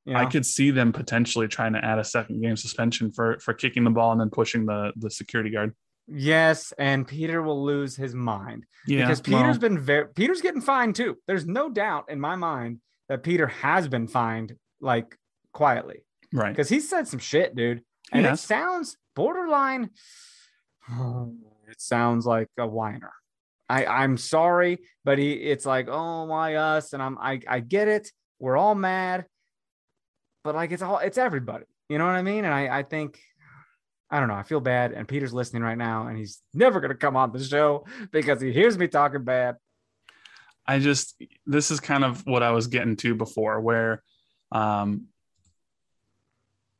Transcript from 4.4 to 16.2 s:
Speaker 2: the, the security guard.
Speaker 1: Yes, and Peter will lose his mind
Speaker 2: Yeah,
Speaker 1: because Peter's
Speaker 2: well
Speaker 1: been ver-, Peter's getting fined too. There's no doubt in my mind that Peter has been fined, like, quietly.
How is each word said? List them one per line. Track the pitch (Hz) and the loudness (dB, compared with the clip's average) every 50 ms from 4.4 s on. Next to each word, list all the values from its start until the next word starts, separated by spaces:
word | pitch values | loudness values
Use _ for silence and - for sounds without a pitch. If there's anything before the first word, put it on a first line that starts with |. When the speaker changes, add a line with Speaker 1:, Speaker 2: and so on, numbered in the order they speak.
| 110 - - 117 110 | 0 0 0 -2 -2
Speaker 2:
the, | 107 104 104 104 104 - | -2 -2 -2 -4 -4 -6
the | 110 110 104 | -6 -8 -8
security | - - 107 - - 117 110 107 | -8 -10 -10 -4 -4 -2 -2 -2
guard. | 110 107 107 110 - _ _ _ _ _ _ | -2 -2 -2 -2 -4 _ _ _ _ _ _
Speaker 1:
Yes, | - 151 139 135 151 160 160 160 160 160 160 - - - - | -14 -10 -4 0 2 4 6 6 6 4 2 -2 -12 -6 -2
and | 139 139 135 135 131 - | 0 0 0 0 -2 -4
Peter | 139 156 160 160 165 165 | -6 -6 -4 -4 -2 -2
will | 160 156 147 139 139 | -2 -2 -2 -2 0
lose | 143 143 143 143 131 123 | 0 0 0 -2 -4 -6
his | 135 135 127 117 | -8 -8 -8 -6
mind | 127 123 117 107 98 98 120 113 117 - _ _ _ - | -4 -4 -4 -4 -4 -6 -10 -14 -14 -16 _ _ _ -4
Speaker 2:
Yeah, | - 139 135 123 | 0 0 2 4
Speaker 1:
because | 123 123 127 | 2 2 0
Peter's | - - 190 - - - - 226 | 2 2 4 4 4 4 4 2
Speaker 2:
well | 233 220 | 2 0
Speaker 1:
been | 196 151 | 0 0
ver-, | 131 135 143 151 147 - | 2 2 2 2 2 0
Peter's | - 175 214 302 370 339 | -2 0 0 2 2 0
getting | - 359 339 262 | -2 -2 -2 -2
fined | - 277 269 262 240 220 180 | 0 0 2 2 2 0 0
too. | 226 247 190 - - _ | 0 -2 -4 -4 -6 _
There's | - 196 180 156 | -2 -2 -2 -2
no | 165 196 262 302 311 | -2 -2 -2 -2 -2
doubt | 220 208 202 208 160 143 - - | -2 -2 -2 -2 -2 -4 -6 -6
in | 151 139 | -8 -4
my | 143 156 180 | -4 -4 -4
mind | 185 170 165 147 127 117 117 120 117 _ _ _ _ _ - | -2 -2 -4 -4 -4 -6 -6 -8 -10 _ _ _ _ _ -6
that | 135 123 | -6 -4
Peter | - 165 175 165 151 | -2 0 2 2 2
has | 120 - - - 143 165 190 170 139 | 2 0 0 0 2 2 2 2 0
been | 127 117 113 | -2 -2 -2
fined, | 113 - 127 117 113 113 113 110 107 - - _ _ _ - | 0 0 0 0 0 -2 -4 -6 -10 -12 -18 _ _ _ -6
like, | 139 131 120 117 117 - - _ _ _ _ _ _ _ | 0 0 0 0 0 -4 -12 _ _ _ _ _ _ _
quietly. | - - 151 139 120 117 - - - - _ _ _ _ | -2 2 2 2 2 2 -2 -8 -14 -18 _ _ _ _